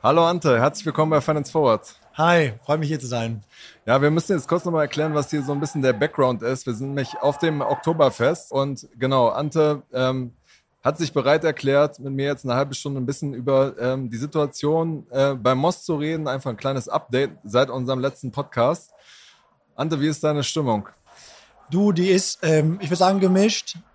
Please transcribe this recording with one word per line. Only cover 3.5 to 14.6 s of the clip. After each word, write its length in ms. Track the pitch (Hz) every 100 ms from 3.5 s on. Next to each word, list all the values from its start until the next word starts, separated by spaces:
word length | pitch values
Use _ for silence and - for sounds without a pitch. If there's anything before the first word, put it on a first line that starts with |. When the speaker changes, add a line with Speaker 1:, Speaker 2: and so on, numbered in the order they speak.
| - - - -
Speaker 1:
Ja, 160 | 131
wir 80 | 147
müssen 220 | 156 -
jetzt 160 | 185 -
kurz 180 | 175 175
nochmal 160 | 165
erklären, 320 | 147 - 156
was 160 | 151 139
hier 140 | 151
so 80 | 135
ein 80 | 143
bisschen 240 | 151 151
der 100 | 131
Background 480 | 110 156 - 131 120
ist. 240 | 113 131 -
Wir 80 |
sind 140 | 110 135
nämlich 340 | 139 131 -
auf 160 | 139 143
dem 240 | 170 151
Oktoberfest 920 | 131 139 - 165 139 - 120 - -
und 360 | 131 139 131 - 113
genau, 300 | 131 135 120
Ante, 560 | 117 147 156 151 147 -
ähm, 400 | 127 127 131 123 - _ _ _ _
hat 140 | 131 156
sich 160 | 165
bereit 300 | 147 131 156
erklärt, 560 | 160 - 139 139 147 -
mit 140 | 139
mir 120 | 135 139
jetzt 200 | 143 131
eine 100 | 123
halbe 180 | 139
Stunde 260 | 131 147 139
ein 60 | 123
bisschen 300 | 139 147 123
über, 400 | 123 135 135 -
ähm, 300 | 123 131 127
die 80 | 110
Situation, 880 | 147 156 147 -